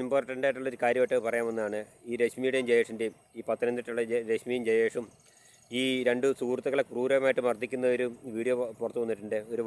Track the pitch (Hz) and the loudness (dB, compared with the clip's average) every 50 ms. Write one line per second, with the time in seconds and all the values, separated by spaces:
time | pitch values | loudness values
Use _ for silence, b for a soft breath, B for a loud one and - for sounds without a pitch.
0 | 127 123 135 139 - 127 131 127 135 139 127 127 131 131 123 117 127 120 120 127 | 0 0 0 0 0 -2 -4 0 0 0 0 0 -4 -6 -2 0 2 2 4 4
1 | 127 117 131 123 110 113 113 117 117 117 113 113 107 104 104 107 107 - - - | 4 2 2 0 0 0 0 0 0 -2 -2 -2 -2 -2 -4 -4 -6 -10 -14 -16
2 | - 120 117 117 120 113 - 123 127 131 127 131 127 120 120 117 110 - 113 110 | -10 -6 -2 0 0 0 0 0 -2 0 0 0 2 4 4 4 4 2 -2 -4
3 | 117 110 - - _ _ - 113 113 - 113 - 123 120 123 120 117 120 117 120 | -4 -4 -6 -8 _ _ -16 -10 -4 -4 -2 -2 0 -2 -2 -2 -4 -4 -4 -4
4 | 117 113 117 120 117 110 113 107 - 123 123 127 120 113 113 113 113 110 - 123 | -2 -2 -2 -2 0 0 -2 -2 -2 -2 -4 -2 0 2 2 4 2 2 0 -2
5 | 117 98 - _ B B B B B B B B B - 117 127 131 131 131 127 | -6 -8 -12 _ B B B B B B B B B -8 -4 -2 0 0 0 2
6 | 123 123 120 127 131 139 131 - 131 120 127 123 - 143 131 139 127 - 120 120 | 2 2 2 4 2 2 0 0 0 -2 -2 -2 -2 0 0 0 0 0 -2 -2
7 | 123 131 135 135 135 135 127 135 123 123 117 107 123 117 131 127 127 127 123 120 | 0 2 2 4 4 4 2 2 2 0 0 0 -2 -4 -2 0 2 2 2 2
8 | 127 123 117 - - 131 110 113 117 127 127 120 123 117 113 113 117 110 - 123 | 2 -2 -4 -6 -10 -8 -6 -2 0 0 0 0 0 -4 -6 -6 -6 -4 -4 -2
9 | 117 113 110 101 104 107 107 107 107 113 117 113 117 | -2 -2 -2 -4 -4 -4 -4 -4 -4 -4 -4 -2 0